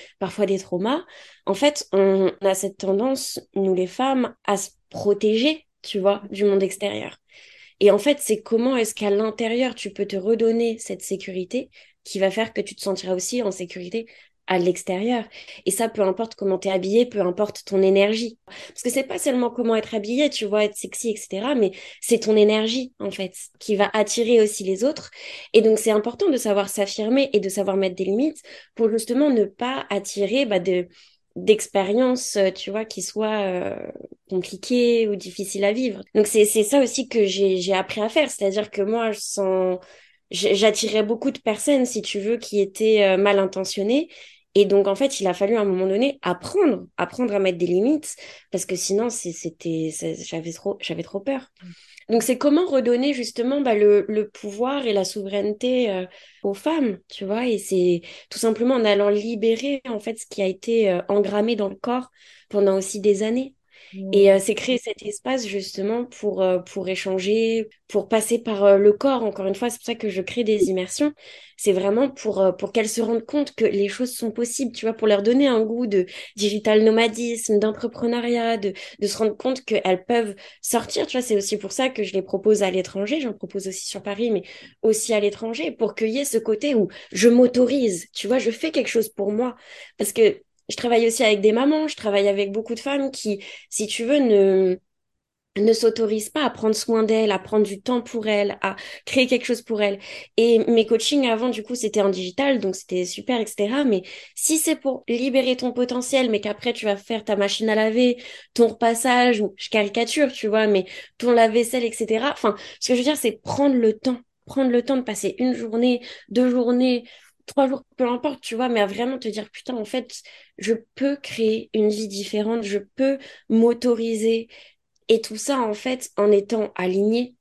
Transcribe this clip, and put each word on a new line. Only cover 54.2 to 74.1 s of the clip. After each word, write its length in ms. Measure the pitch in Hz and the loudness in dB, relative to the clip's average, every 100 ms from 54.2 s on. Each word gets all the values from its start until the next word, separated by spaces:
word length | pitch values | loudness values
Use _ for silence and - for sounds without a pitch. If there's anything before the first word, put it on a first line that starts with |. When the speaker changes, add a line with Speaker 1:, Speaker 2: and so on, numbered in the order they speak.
| 208 | -4
Speaker 1:
pouvoir 600 | - 208 202 247 285 240 | -8 -10 -4 -4 -2 -2
et 40 | |
la 120 | 202 | 0
souveraineté, 880 | 185 214 196 202 208 208 247 254 233 | -2 -6 -6 -2 -2 -2 0 0 0
euh, 120 | 185 185 - - _ | -2 -6 -12 -20 _
aux 120 | 202 | -6
femmes, 440 | 196 294 320 247 180 _ | -4 -2 0 -2 -4 _
tu 160 | - | -12
vois, 220 | 190 214 247 | -6 -4 -2
et 120 | 208 | -2
c'est 440 | - 190 180 175 - - - | -2 2 2 0 -4 -20 -16
tout 120 | - | -4
simplement 340 | 226 214 247 | -2 2 2
en 100 | 262 | 2
allant 240 | 214 202 202 | 2 2 2
libérer, 760 | 208 220 226 226 226 277 269 254 | 2 -2 -2 0 0 -2 -6 -6
en 120 | 214 | -8
fait, 180 | 233 226 | -8 -10
ce 80 | - | -10
qui 160 | - | -4
a 40 | 190 | -4
été, 440 | 190 - 226 202 | -4 -2 2 2
euh, 100 | 180 - | 0 0
engrammé 460 | 202 196 208 220 | 0 2 0 0
dans 140 | 220 196 | 0 -4
le 80 | 196 | -6
corps 340 | - 247 247 _ - - - | -4 -4 -6 _ -20 -20 -6
pendant 280 | 202 196 190 | 2 2 2
aussi 220 | 190 208 | -2 0
des 240 | 208 196 | 2 2
années. 320 | 220 240 269 - _ _ - | 0 -2 -4 -10 _ _ -20
Speaker 2:
Mm. 160 | 190 190 | -12 0
Speaker 1:
Et, 200 | 196 196 | 6 8
euh, 60 | 196 | 8
c'est 160 | 196 214 | 4 -2
créer 220 | - 247 | 0 -2
cet 240 | - 214 | -2 -10
espace 420 | 208 208 254 262 214 | -10 -8 -4 -4 -4
justement 580 | 196 190 - 196 233 | -6 -8 -6 -4 -4
pour, 380 | 240 - 208 190 | -6 -6 -4 0
euh, 160 | 185 180 | 2 0
pour 300 | 180 196 185 | -2 -8 -6
échanger, 800 | 190 196 190 185 220 226 226 220 _ - | -6 -4 -2 0 2 2 0 -4 _ -6
pour 220 | 208 202 | -4 0
passer 320 | 220 214 233 | 0 0 -2
par, 240 | 233 202 | -2 4
euh, 140 | 202 196 | 8 8
le 140 | 208 | 8
corps. 300 | 208 277 254 | 6 2 0
Encore 240 | 220 190 196 | -2 -2 -4
une 80 | |
fois, 160 | 196 240 | -2 -4
c'est 80 | - | -6
pour 80 | - | -8
ça 80 | |
que 140 | 233 214 | -6 -4
je 140 | 185 | -4
crée 200 | 185 240 | -4 -2
des 220 | 220 214 185 | 0 2 2
immersions. 420 | 185 185 - 294 294 - - - - | 0 -4 -2 -2 -2 -14 -20 -20 -2
C'est 160 | 208 | 0
vraiment 360 | 185 196 220 277 | 2 2 2 0
pour, 320 | - 214 190 | -2 -4 2
euh, 120 | 190 | 2
pour 200 | 185 196 | 0 -2
qu'elles 160 | 233 214 | -2 -2
se 140 | 233 | -2
rendent 240 | 226 233 226 | -2 -2 -2
compte 280 | 294 277 | -2 -2
que 100 | - | 0
les 240 | 226 196 202 | 0 2 -2
choses 260 | - 247 | -2 -6